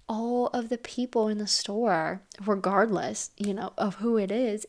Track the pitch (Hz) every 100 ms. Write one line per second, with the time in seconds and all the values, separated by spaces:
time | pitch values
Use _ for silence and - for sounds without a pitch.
0 | - 220 233 247 247 247 226 240 - -
1 | 247 233 220 208 208 - - 208 233 170
2 | 160 190 - - 202 196 185 196 226 175
3 | - 214 - - 208 202 - - 202 180
4 | 233 226 190 214 247 214